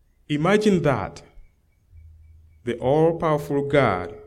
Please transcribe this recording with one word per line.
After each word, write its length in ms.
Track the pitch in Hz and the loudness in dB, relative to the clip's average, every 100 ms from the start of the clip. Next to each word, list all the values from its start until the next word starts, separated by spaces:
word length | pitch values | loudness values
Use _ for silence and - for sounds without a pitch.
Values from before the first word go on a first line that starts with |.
| _ _ - | _ _ -6
Imagine 540 | 147 170 208 214 180 | -2 2 2 4 4
that, 400 | 147 117 95 - - - - _ _ _ _ - - - - - _ _ | 2 0 -4 -10 -20 -20 -20 _ _ _ _ -20 -20 -20 -20 -20 _ _
the 120 | 120 113 | -8 -4
all-powerful 920 | 127 151 160 170 165 151 - 143 139 | 0 2 2 0 -2 -2 -2 -4 0
God 480 | 143 123 92 90 - | 2 2 0 -6 -14